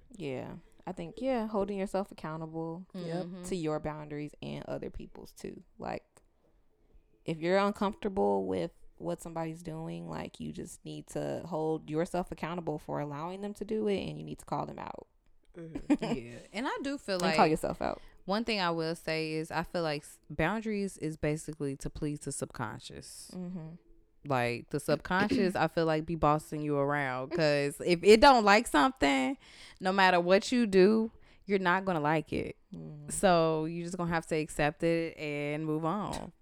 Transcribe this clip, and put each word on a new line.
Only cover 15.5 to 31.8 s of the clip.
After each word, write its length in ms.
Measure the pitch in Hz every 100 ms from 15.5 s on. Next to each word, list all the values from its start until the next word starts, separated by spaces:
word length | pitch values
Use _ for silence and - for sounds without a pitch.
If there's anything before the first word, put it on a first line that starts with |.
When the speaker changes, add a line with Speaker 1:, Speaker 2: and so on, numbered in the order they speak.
| -
Speaker 2:
Mm-hmm. 480 | 165 160 - 311
Speaker 3:
<laughs> 140 | 320 240
Yeah. 160 | 120 120 -
And 140 | 190 277
I 100 | 453
do 160 | 277 277
feel 160 | -
Speaker 1:
And 80 | 190
Speaker 3:
like 140 | 170 156
Speaker 1:
call 100 | 160
yourself 340 | 160 - -
out. 220 | - - - - -
Speaker 3:
one 180 | 202
thing 160 | 233 214
I 100 | 180
will 220 | 165 160
say 380 | 170 - 160 160
is 180 | 156 160
I 120 | 156
feel 200 | 170 180
like 200 | 165 147
s-, 160 | - - -
boundaries 680 | 151 160 220 220 208 196 -
is 180 | 156 156
basically 600 | 151 156 - 151 143 139
to 120 | -
please 320 | - 156 147
the 120 | -
subconscious. 1000 | 135 135 - 110 117 - 143 127 - -
Speaker 1:
Mm-hmm. 420 | 180 180 180 160 170 - - _ _
Speaker 3:
Like, 460 | 143 131 120 120 -
the 80 | 147
subconscious, 720 | - 147 - 180 208 - 202 202
Speaker 1:
<clears throat> 0 |
Speaker 3:
I 100 | 160
feel 160 | -
like, 220 | 160 156 160
be 80 |
bossing 480 | 165 151 151 - 156
you 140 | 151 143
around. 540 | 139 147 135 127 131
'Cause 480 | 349 156 143 143 -
if 140 | 185 175
it 180 | 175 220
don't 240 | 285 254
like 220 | 208 202 240
something, 680 | 302 269 - 277 269 262 277 - - - -
no 120 | 190
matter 280 | 196 185 180
what 320 | 175 196 -
you 120 | 247 233
do, 440 | 190 185 220 226 - - -
you're 140 | - 196
not 260 | 185 185